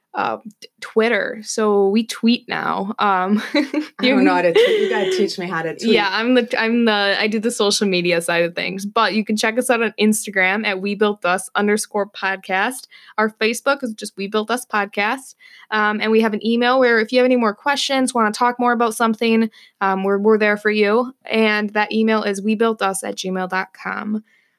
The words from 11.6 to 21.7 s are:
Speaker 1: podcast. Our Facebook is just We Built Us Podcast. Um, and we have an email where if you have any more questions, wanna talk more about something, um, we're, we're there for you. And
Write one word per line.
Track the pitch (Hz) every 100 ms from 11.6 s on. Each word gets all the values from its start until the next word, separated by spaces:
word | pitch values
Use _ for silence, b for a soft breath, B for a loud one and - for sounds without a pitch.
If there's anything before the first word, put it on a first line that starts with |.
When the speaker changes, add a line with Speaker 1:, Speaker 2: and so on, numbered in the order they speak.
| 208 214 - 208 202
Speaker 1:
podcast. | - 190 190 - 190 214 262 - B B -
Our | 220
Facebook | 214 220 233 - 285
is | 254
just | 214 208 -
We | 196
Built | 214 214
Us | 240 -
Podcast. | 214 202 - 208 269 - - B B B
Um, | 214 208 214
and | 214
we | 220
have | 226
an | 208 214
email | 233 240 262
where | 254 233
if | 220
you | 254
have |
any | 254 254
more | 220
questions, | 202 - 277 - 269 262
wanna | 247 214
talk | 214 240 247
more | 240
about | 240 233
something, | 220 226 220 233 226 226 B B B
um, | 196 190
we're, | 190 202
we're | 208 214
there | 214 208
for | 208
you. | 214 202 220 247 -
And | - 226 220 214 208